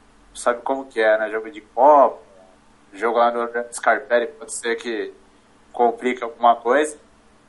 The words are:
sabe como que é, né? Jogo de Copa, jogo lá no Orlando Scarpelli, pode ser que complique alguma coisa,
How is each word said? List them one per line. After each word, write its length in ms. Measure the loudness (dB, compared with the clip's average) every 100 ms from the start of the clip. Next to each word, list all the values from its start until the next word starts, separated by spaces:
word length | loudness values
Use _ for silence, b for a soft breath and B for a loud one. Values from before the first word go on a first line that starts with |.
| _ _ _
sabe 280 | -6 -4 -2
como 240 | -4 -6 -6
que 160 | 0
é, 160 | 2 2
né? 120 | 0
Jogo 220 | -6 -8
de 80 | -14
Copa, 600 | -10 2 6 8 6 2 -14 -20 -20 _ _ _ _
jogo 240 | -6 -2 2
lá 120 | 2
no 120 | 0
Orlando 260 | -4 -6 -8
Scarpelli, 540 | -4 -2 -2 0 -2 -2
pode 280 | -8 -16 -10
ser 220 | -6 -6
que 360 | -6 -8 -8 -14 _ _ _ _ _
complique 500 | -2 -2 0 -4 -6
alguma 320 | -8 0 2 2
coisa, 420 | 2 0 0 -6 _ _ _ _